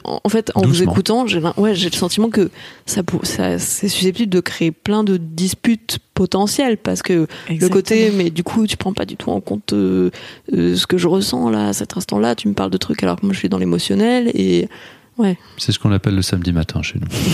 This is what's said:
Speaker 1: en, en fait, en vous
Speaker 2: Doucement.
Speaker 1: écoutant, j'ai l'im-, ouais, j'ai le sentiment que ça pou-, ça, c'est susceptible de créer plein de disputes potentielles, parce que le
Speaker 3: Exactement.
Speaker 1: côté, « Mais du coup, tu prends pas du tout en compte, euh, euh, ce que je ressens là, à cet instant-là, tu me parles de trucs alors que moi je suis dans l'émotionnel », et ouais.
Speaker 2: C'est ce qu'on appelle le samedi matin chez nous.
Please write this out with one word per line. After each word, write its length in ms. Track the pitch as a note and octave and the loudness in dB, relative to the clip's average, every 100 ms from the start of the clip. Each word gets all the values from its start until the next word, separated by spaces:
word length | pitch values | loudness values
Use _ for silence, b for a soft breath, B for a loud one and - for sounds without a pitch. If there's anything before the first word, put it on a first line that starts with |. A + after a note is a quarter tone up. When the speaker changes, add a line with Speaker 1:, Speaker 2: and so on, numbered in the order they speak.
Speaker 1:
en, 160 | - - | -8 -4
en 60 | G#3 | 0
fait, 220 | A3 G#3+ | 0 0
en 60 | - | 2
vous 60 | A#2+ | 2
Speaker 2:
Doucement. 240 | E3+ F3 | 4 2
Speaker 1:
écoutant, 360 | G3 F#3 A3+ A#3+ | 2 2 0 0
j'ai 140 | F3 | 0
l'im-, 120 | D#3+ - | 0 0
ouais, 180 | G#3+ | 0
j'ai 140 | F#3 F3+ | 0 -2
le 60 | |
sentiment 340 | - F3 - A3+ | -2 -2 0 0
que 200 | A3 F3 B B B | 2 0 B B B
ça 180 | - - | -6 -4
pou-, 160 | F3 F3 | -2 -2
ça, 360 | - - - - | -2 -2 -2 -2
c'est 300 | - - G3+ | -4 -2 -2
susceptible 400 | - F#3 F3+ A3+ | 0 0 0 0
de 100 | F3+ | 0
créer 320 | - - E3 | 0 -2 -2
plein 320 | D#3 - G#3+ | -2 -2 0
de 140 | G#3+ F#3 | 2 0
disputes 840 | E3 D#3+ F#3 - A#3+ A3+ - - - | -2 -4 -4 0 0 0 -2 -10 -6
potentielles, 640 | - F#3 F#3+ G3+ - C4 G#3+ | -2 0 0 0 0 0 0
parce 240 | - F#3 | -2 -2
que 120 | - | 0
le 140 | F3 D#3 B - | 0 0 B -6
Speaker 3:
Exactement. 240 | D#3+ F3+ | 0 2
Speaker 1:
côté, « 380 | F#3+ F#3+ A3 A3 | 2 4 2 4
Mais 140 | G3+ F3 | 2 0
du 140 | E3 | -2
coup, 220 | F3 A3+ A3 | -2 0 0
tu 100 | - | -2
prends 160 | F#3+ | -4
pas 120 | - | -4
du 120 | F#3+ - | -4 -6
tout 140 | - | -4
en 100 | G3+ | -4
compte, 320 | - G#3 - | -4 -6 -2
euh, 380 | - - F#3 - B B B - | 0 2 2 0 B B B -4
euh, 220 | A3+ - | 0 2
ce 120 | F3+ - | 0 0
que 100 | F3+ | 2
je 100 | F3 | 2
ressens 420 | F#3+ G3+ B3 B3 | 2 0 0 0
là, 200 | G#3+ G#3 | 2 0
à 40 | |
cet 240 | G3 G3+ - | -2 -6 -8
instant-là, 380 | F#3+ G#2 A2+ | -2 0 0
tu 120 | A#2 G#3+ | 0 -2
me 60 | |
parles 180 | G3+ F#3+ | -2 -2
de 60 | F#3 | -2
trucs 260 | - - | -2 -2
alors 160 | F#3+ - | -2 0
que 60 | |
moi 80 | G3 | -2
je 60 | F#3+ | 0
suis 100 | F#3 | -2
dans 100 | F#3 | 0
l'émotionnel », 720 | F#3 F3 - G3 A3+ B3 A#3 | 0 0 0 2 2 2 2
et 340 | G#3+ F#3+ F3 F#3+ B B B B - | 2 2 2 0 B B B B 0
ouais. 200 | G3+ F3 - - | 0 0 -6 -6
Speaker 2:
C'est 140 | - | -2
ce 80 | G#2+ | 0
qu'on 120 | G#2+ | 2
appelle 240 | G2 G#2+ | 2 2
le 80 | G2 | 0
samedi 300 | F2+ F#2 F2 | 0 0 0
matin 280 | E2+ D#2+ - | 0 0 -4
chez 180 | - - | -4 -6
nous. 80 | - - - | -6 -4 0